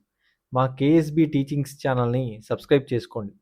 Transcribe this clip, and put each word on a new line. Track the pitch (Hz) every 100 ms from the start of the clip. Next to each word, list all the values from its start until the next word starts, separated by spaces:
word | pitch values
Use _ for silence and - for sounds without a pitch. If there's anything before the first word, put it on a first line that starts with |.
| _ _ _ _ _
మా | 127 131 131
కేఎస్బి | 139 165 151 151 156
టీచింగ్స్ | 143 135 143 139 -
ఛానల్ని | 143 127 120 123 127 107
సబ్స్క్రైబ్ | - 113 - 143 135
చేసుకోండి. | 123 - 120 101 -